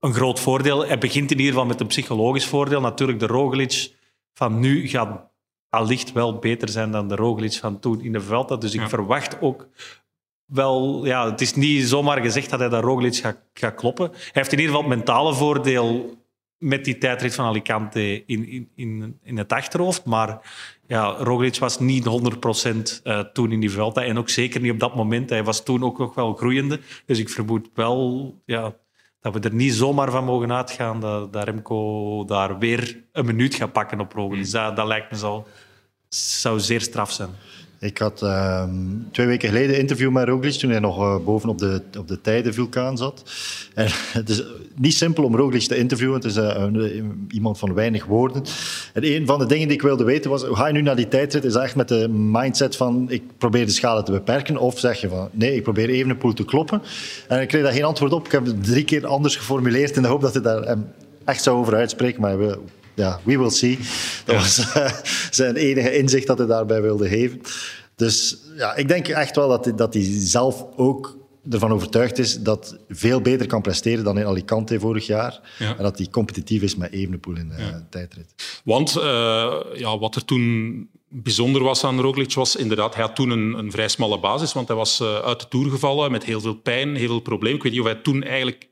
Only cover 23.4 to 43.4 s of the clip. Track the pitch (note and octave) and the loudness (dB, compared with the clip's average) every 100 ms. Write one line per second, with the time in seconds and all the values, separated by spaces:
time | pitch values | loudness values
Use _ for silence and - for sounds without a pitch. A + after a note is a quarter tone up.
23.4 | A#2 A2+ G#2+ G2 G#2+ A2+ B2 A2+ A#2 - | 0 2 0 0 -2 -2 -4 -4 -2 -2
24.4 | B2 B2 A#2+ A2+ B2 B2+ G#2+ A#2 B2+ A#2+ | -2 -2 -2 0 -2 0 -2 -2 -2 -2
25.4 | G#2+ A2 - B2+ B2 A#2+ B2+ - A#2 G#2 | -2 -4 -2 0 0 -4 -6 -2 -4 -2
26.4 | A#2+ C3 C#3 C#3+ - - _ A#2 A2 - | 0 0 0 -6 -10 -20 _ -2 -2 -6
27.4 | A2 A2+ A2 - A2+ B2 B2+ B2+ C3+ - | -2 -2 -4 -4 0 0 0 -2 -8 -14
28.4 | - A#2 A2 G#2 _ _ _ _ A#2+ G#2+ | -6 -4 -4 -10 _ _ _ _ -6 -4
29.4 | G#2+ A2+ C3 A2 C3 C#3+ C3+ B2+ C3 B2 | -2 0 0 2 2 2 2 0 0 0
30.4 | A#2 B2 B2+ - A#2 A2+ A2 G#2 G2+ G#2 | 0 -2 -4 -6 -4 -4 -4 -4 -4 -6
31.4 | G2+ A2 G#2+ A2 G#2+ G#2+ G#2 G#2+ G2+ G2+ | -6 -6 -4 -4 -2 -4 -4 -6 -2 -2
32.4 | G2 F#2+ A#2 A#2 A#2 - _ - B2 A2+ | -2 0 0 0 -2 -10 _ -4 -2 2
33.4 | C3 C3+ A2+ - G#2 G#2 G2+ - G2+ G2 | 2 0 -2 -2 -2 -6 -8 -6 -6 -4
34.4 | F#2+ A2+ A2 G#2 G#2+ A2 A2 A2 G#2 G#2+ | -4 -2 -2 -2 -2 -2 -4 -6 -4 -6
35.4 | G#2+ - - _ _ _ _ - - - | -10 -20 -20 _ _ _ _ -6 -4 -2
36.4 | B2+ A2 G2+ A#2 A2+ - G#2 - F#2+ F#2+ | 0 0 0 0 -2 -4 -4 -4 -8 -12
37.4 | - - - _ G#2 - G#2+ - G2+ F#2+ | -20 -20 -20 _ -8 -2 -2 0 0 0
38.4 | F#2+ F#2 F#2 F#2 F#2 G2+ A#2 - B2 B2 | 0 0 -2 -4 -4 -6 -8 0 2 2
39.4 | A#2 G#2+ C3+ C3+ C3+ C3 C3+ B2+ B2 C3 | 2 2 4 2 2 2 2 2 2 2
40.4 | C#3 C#3 C3 A2+ G#2 F2 G2+ G2 E2+ G#2+ | 0 0 0 2 2 2 2 2 2 0
41.4 | A2+ F#2+ G2 F#2+ F#2 G#2 E2+ F#2+ - A2 | 0 -2 0 -2 -4 -14 -8 -6 0 0
42.4 | A#2+ G#2+ A#2+ B2+ B2+ C3 A2 - - - | 0 -2 -2 -2 -2 -2 -6 -8 -16 -12